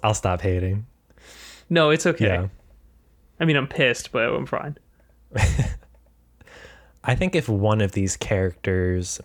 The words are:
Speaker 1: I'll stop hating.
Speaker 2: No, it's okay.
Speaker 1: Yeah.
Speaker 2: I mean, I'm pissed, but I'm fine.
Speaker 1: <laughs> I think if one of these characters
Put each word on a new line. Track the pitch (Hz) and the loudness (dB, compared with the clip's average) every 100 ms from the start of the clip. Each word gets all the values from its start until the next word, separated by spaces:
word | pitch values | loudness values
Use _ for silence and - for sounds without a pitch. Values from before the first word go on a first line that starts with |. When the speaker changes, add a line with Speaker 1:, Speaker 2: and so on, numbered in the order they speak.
Speaker 1:
I'll | 107 | 0
stop | 107 95 90 | 0 0 0
hating. | 98 90 92 101 117 _ _ _ - - - - _ | 0 0 0 -2 -6 _ _ _ -20 -20 -20 -20 _
Speaker 2:
No, | 170 151 | 4 4
it's | 156 180 | 4 2
okay. | 160 107 | 2 2
Speaker 1:
Yeah. | 90 95 - - - _ _ _ _ _ _ | 2 -2 -8 -20 -20 _ _ _ _ _ _
Speaker 2:
I | 165 | 0
mean, | 143 | 2
I'm | 135 | 0
pissed, | - 131 120 - | 0 0 0 -4
but | 120 | -2
I'm | 117 - 135 | 0 -2 -4
fine. | - 143 147 _ _ _ _ _ - | -6 -6 -12 _ _ _ _ _ 0
Speaker 1:
<laughs> | - - 127 - - _ _ _ _ _ - - - - - _ | 2 2 -2 -4 -14 _ _ _ _ _ -20 -20 -20 -20 -20 _
I | - 127 | -2 0
think | 185 180 | 0 0
if | - | 0
one | 104 107 107 | 0 2 2
of | 101 | 0
these | 101 95 - | 0 -2 -4
characters | - 101 92 - - 92 90 90 90 - | -4 -2 -2 -4 -2 0 0 -2 -4 -10